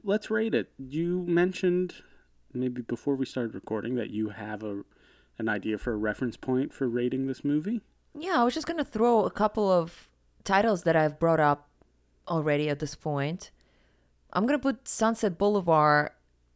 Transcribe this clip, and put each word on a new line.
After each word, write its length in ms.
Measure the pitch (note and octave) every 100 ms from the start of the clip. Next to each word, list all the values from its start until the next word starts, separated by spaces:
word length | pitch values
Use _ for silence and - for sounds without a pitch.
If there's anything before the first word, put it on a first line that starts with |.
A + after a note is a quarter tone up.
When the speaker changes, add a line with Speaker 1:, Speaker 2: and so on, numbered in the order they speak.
Speaker 1:
let's 260 | G3+ G#3+ -
rate 240 | A3 A3+
it. 160 | B2+ - -
You 460 | C3 D3 E3+ F3+ F3
mentioned 680 | E3+ F#3 F#3 F3+ F3+ F3+ - - - _ _ _
maybe 300 | B2+ B2+ B2
before 320 | A#2 A#2+ - C3+
we 100 | C3
started 280 | C3 A#2
recording 400 | G2 - A2 A2+ B2+
that 140 | G#2+
you 180 | G#2+ G#2+
have 340 | G#2+ G#2+ G#2+
a, 200 | G#2+ G2+ - _ _ _ _ -
an 100 | A2
idea 300 | G#2 A2 G#2
for 140 | -
a 40 | G#2+
reference 400 | G#2+ G#2 B2 -
point 360 | - B2+ C#3
for 160 | - C3
rating 380 | A#2+ B2 C3 C3+
this 180 | B2+
movie. 360 | C#3+ D3+ E3+ A3+ - _ _ C#4+
Speaker 2:
Yeah, 240 | E4+ D#4+
I 40 |
was 100 | A#3+
just 120 | D#4+ -
gonna 180 | E4+
throw 400 | - G#3 A#3+ A3+
a 60 | F#3
couple 400 | - G#3 G#3+ G3+
of 380 | F#3 E3 - - _ _ _
titles 380 | - G3 A3+ F3+
that 140 | E3+ D#3+
I've 220 | D#3 D3
brought 220 | E3 D#3+
up 280 | D3 D3 _ _ _ _ _ _ -
already 400 | E3 D3+ D3 D3+
at 100 | C#3+
this 160 | D3+
point. 560 | - D#3+ C#3+ C#3+ F3 - _ _ _ _ _ _ _ _
I'm 140 | - A#3
gonna 120 | D4
put 280 | C4+ A3+ -
Sunset 520 | - A3 A3+ G#3 E3+
Boulevard 720 | G#3 G#3 F3 D#3 D3+ D3 - - _ _ _